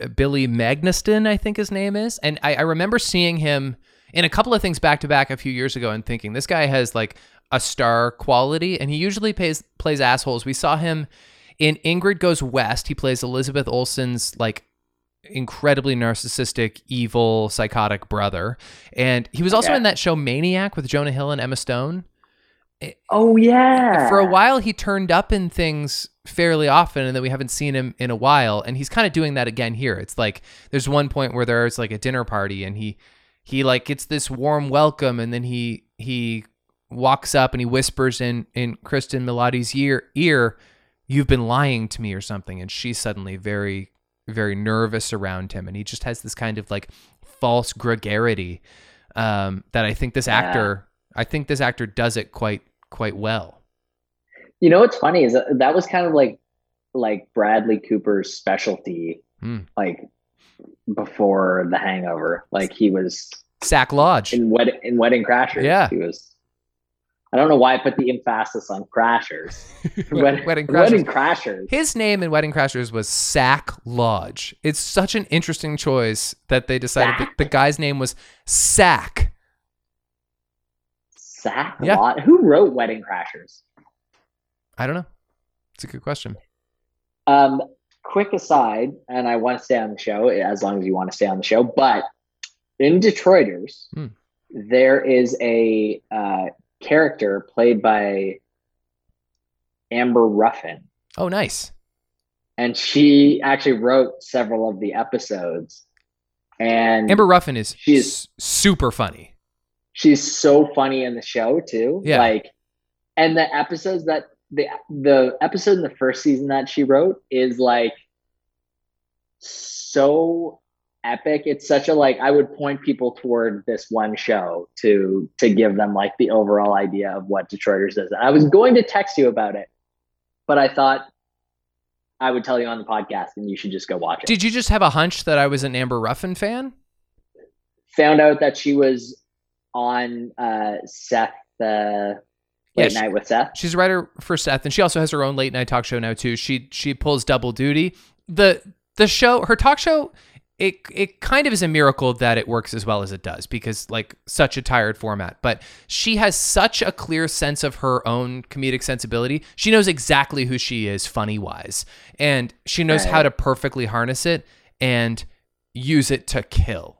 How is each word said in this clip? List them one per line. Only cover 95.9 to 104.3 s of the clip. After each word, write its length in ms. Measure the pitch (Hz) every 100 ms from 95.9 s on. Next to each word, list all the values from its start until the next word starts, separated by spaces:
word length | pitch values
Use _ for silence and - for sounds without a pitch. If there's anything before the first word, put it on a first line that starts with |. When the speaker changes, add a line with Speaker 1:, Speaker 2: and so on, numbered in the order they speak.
| 104 -
Speaker 2:
uh, 360 | 110 101 95 92 - _ _
character 600 | - 147 156 - 104 98
played 400 | - - 120 113
by 580 | 110 107 101 98 98 95 _ _ _ _ _ _ _ _ _ _ _ _ _ _ -
Amber 380 | 117 123 120 113
Ruffin. 560 | 104 110 - 82 85 - _ _ -
Speaker 1:
Oh, 100 | 90
nice. 440 | 135 196 - - - _ _ _ _ _ _ _ -
Speaker 2:
And 200 | 120 117
she 640 | - 143 147 143 143 147
actually 380 | 139 135 143 120
wrote 420 | 117 131 131 -
several 460 | -